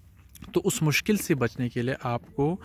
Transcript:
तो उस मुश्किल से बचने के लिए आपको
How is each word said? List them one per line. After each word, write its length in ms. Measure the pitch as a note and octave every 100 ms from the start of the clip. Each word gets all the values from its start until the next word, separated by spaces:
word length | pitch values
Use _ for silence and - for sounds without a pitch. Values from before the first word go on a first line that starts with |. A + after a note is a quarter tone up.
| - - - - -
तो 60 | F3
उस 220 | F3+ -
मुश्किल 340 | D#3 C#3 - G#3
से 160 | -
बचने 340 | D3 A#2+ - B2
के 140 | B2
लिए 120 | A#2+ C3+
आपको 400 | B2 A#2+ - - C#3+ F#3